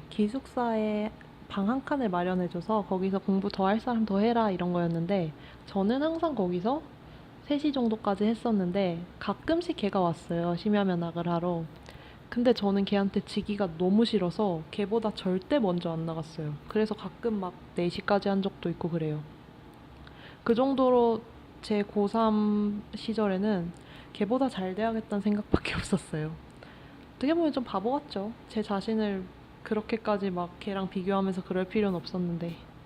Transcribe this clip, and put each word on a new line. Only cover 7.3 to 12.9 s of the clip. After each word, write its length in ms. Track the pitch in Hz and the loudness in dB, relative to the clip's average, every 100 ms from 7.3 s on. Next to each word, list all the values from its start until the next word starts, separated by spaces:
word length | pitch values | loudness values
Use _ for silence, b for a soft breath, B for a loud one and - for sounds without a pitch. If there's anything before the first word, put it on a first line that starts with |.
| - | -10
세 140 | - 285 | -2 0
시 140 | 302 | 2
정도까지 520 | 269 233 220 208 196 | 2 2 2 0 2
했었는데 760 | 208 226 233 208 175 196 185 170 180 - | 2 2 2 2 2 2 0 0 -6 -10
가끔씩 580 | - 196 - 330 349 - | -6 -4 0 0 0 -2
걔가 240 | 202 196 | 0 2
왔어요. 540 | 175 156 - 170 170 175 | 2 0 -2 -2 0 0
심야면학을 720 | 214 208 190 175 170 165 170 | 2 2 4 2 -2 -2 0
하러. 360 | 170 175 170 165 - B B B B - | 0 0 -2 -4 -12 B B B B -8
근데 240 | 240 247 | 2 4
저는 320 | 226 202 196 | 4 4 2
걔한테 360 | 196 | 4